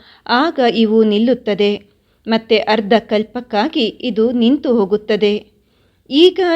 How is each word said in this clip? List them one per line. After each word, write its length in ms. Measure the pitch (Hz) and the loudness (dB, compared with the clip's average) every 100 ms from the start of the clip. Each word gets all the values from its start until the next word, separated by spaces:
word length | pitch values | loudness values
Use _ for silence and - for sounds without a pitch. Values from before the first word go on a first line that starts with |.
| - _ - 240 | -18 _ -4 -2
ಆಗ 240 | 330 277 240 220 | -2 0 0 2
ಇವು 220 | 220 226 | 2 2
ನಿಲ್ಲುತ್ತದೆ, 680 | 220 208 233 240 214 196 202 202 _ _ _ _ 220 | 2 2 0 0 -2 -2 -2 -2 _ _ _ _ -6
ಮತ್ತೆ 300 | 226 226 226 220 | -4 0 -2 0
ಅರ್ಧ 260 | 220 202 220 226 | -2 0 -2 0
ಕಲ್ಪಕ್ಕಾಗಿ 800 | 214 214 247 247 208 311 302 220 - | -4 -4 -10 -8 -4 -4 -2 -4 -4
ಇದು 220 | 254 208 233 | -6 -2 -2
ನಿಂತು 380 | 247 226 285 285 233 | 2 2 2 0 0
ಹೋಗುತ್ತದೆ. 600 | 190 208 214 208 208 208 - _ _ _ _ _ - | 0 -2 -2 -2 0 -2 -8 _ _ _ _ _ -4
ಈಗ 300 | 269 359 370 359 | 2 4 2 0